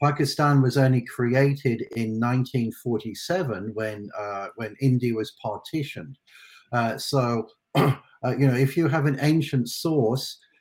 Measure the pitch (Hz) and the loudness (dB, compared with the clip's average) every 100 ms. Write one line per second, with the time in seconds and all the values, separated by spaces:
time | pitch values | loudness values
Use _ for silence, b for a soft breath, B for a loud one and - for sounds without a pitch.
0 | 143 143 143 - 147 143 131 120 131 131 | 0 0 -2 2 4 6 4 4 4 4
1 | - - 120 127 139 139 127 113 107 117 | 0 -2 0 4 4 2 -2 -2 -4 -4
2 | 113 110 120 127 127 131 113 - 127 113 | -4 -2 0 0 0 -2 -4 -4 -4 -4
3 | 113 101 - 175 156 101 107 107 110 107 | -4 -8 -4 -2 -2 -4 -6 -6 -6 -6
4 | 104 104 104 98 98 - 110 104 135 127 | -10 -10 -8 -8 -8 -8 -10 -2 2 2
5 | 120 113 107 - 113 104 - 160 139 - | 0 -2 -4 -8 -10 -8 -8 -8 -6 -10
6 | 80 - _ B B B B 120 117 113 | -14 -18 _ B B B B -2 -2 -2
7 | - 139 123 117 - _ _ - 165 127 | -2 0 2 0 -4 _ _ 2 2 0
8 | b b 123 127 139 123 135 170 160 156 | b b -4 2 4 4 2 2 2 2
9 | 143 139 147 160 143 135 117 - 170 156 | 0 2 2 2 2 0 -2 -4 -2 2
10 | 110 127 - - b b | 2 0 -4 -14 b b